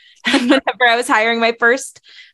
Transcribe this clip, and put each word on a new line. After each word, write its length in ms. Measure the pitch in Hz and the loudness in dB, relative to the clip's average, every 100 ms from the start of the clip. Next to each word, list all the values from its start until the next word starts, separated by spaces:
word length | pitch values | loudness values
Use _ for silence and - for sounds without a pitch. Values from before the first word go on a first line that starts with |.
| _ | _
<laughs> 160 | _ - | _ -4
whenever 600 | 262 247 269 - 220 247 | -2 2 0 0 -2 0
I 80 | 233 | 0
was 120 | 247 | 0
hiring 320 | 226 226 233 | 0 0 0
my 160 | 226 226 | -2 0
first 420 | 233 262 - - _ - - | 0 0 -4 -20 _ -20 -20